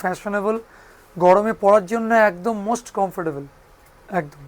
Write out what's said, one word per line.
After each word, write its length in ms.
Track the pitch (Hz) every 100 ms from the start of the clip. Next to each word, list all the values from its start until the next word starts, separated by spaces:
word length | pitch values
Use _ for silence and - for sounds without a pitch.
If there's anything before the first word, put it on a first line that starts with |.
ফ্যাশনেবল, 540 | 185 180 208 202 202 226 - - - - _ 170
গরমে 360 | 180 190 220 208
পরার 220 | 202 214 180
জন্য 180 | 226 226 226 214
একদম 260 | 175 214 214 202
মোস্ট 180 | 240 - 208
কমফোর্টেবল, 460 | 190 185 160 139 139 - _ _ _ _ - 185
একদম। 220 | 147 -